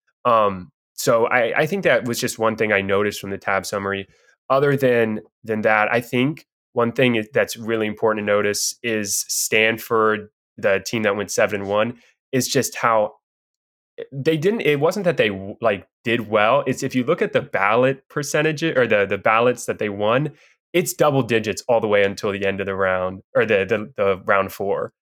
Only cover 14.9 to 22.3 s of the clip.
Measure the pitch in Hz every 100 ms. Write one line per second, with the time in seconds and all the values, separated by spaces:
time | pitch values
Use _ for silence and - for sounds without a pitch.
14.9 | 214 180 139 110 95 98 - 113 101 -
15.9 | _ 117 117 104 107 110 139 131 131 135
16.9 | 127 123 175 202 123 71 95 101 117 131
17.9 | 135 _ 151 143 156 156 147 160 131 117
18.9 | 104 95 98 110 110 123 123 - 95 107
19.9 | 101 104 123 151 - _ _ _ 175 170
20.9 | - 151 135 113 113 107 95 - 113 107
21.9 | 101 101 101 107